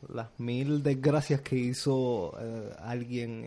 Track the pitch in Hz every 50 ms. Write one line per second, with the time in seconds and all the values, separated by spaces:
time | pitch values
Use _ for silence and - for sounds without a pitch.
0 | - - - 117 113 113 - - 120 120 120 123 135 143 151 147 139 143 135 131
1 | 131 151 143 151 139 - 147 135 - - 135 127 123 123 127 - - 143 135 131
2 | 127 123 120 107 87 - - - 117 113 113 113 107 101 - - - 127 123 123
3 | 120 120 123 123 117 117 113 113 113